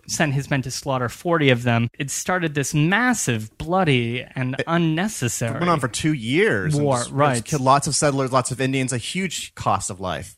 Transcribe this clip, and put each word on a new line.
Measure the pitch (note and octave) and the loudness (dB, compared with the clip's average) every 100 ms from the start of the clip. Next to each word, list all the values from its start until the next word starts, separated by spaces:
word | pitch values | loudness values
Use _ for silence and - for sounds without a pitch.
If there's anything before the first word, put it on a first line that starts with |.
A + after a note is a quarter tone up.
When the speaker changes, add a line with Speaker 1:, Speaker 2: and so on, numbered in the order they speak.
| - | -8
Speaker 1:
sent | - D#3+ | -2 0
his | C#3 C3+ | 0 0
men | C3+ | -2
to | B2+ | -2
slaughter | - D3 C3 A#2+ | -6 -4 -2 -2
forty | - F3+ E3+ C#3+ | -4 -2 2 4
of | A#2+ | 4
them. | B2 A#2 A#2 - | 4 2 0 -4
It | C#3 | -8
started | - - F#3 E3 | -6 -2 -2 0
this | D3 C3 | -2 -2
massive, | D3+ D#3 G3+ B3 A#3+ - A2+ A2 - | 2 2 4 2 0 0 -2 -4 -10
bloody, | D#3 F#3 F3 C3 A#2 B2 - | -2 0 4 2 2 -4 -8
and | - B2+ C3+ | -6 -4 -4
Speaker 2:
It | C#3 | 0
Speaker 1:
unnecessary | E3+ E3 D#3 G#3 - A#2+ - A#2 A#2 | 2 2 2 -2 -2 -2 -2 -4 0
Speaker 2:
went | F3 | 2
on | D#3+ | 2
for | B2 | 0
two | - D#3 | -2 -2
years. | D3+ A2 D3 G#3+ A2 D3+ | 0 0 2 4 2 0
and | D3 | 0
Speaker 1:
war, | D3 B2 | 2 0
Speaker 2:
just, | A#2+ | 0
Speaker 1:
right. | C#3 D3 | 2 2
Speaker 2:
just | B2 A2 | 2 -2
killed | D3+ | 0
lots | C3 C#3 D3+ | 4 4 2
of | C#3 | 0
settlers, | D3+ C#3 C3+ | 0 0 0
lots | C3 A#2+ | 0 0
of | A#2+ | -2
Indians, | C3 C3+ B2+ | 0 0 -2
a | B2+ | -4
huge | - F3+ F#3+ - - | -4 -6 -6 -6 -12
cost | - A#2+ G2 - | -4 0 0 -2
of | F#2 | -6
life. | F#2+ D2 F2+ | -6 -6 -8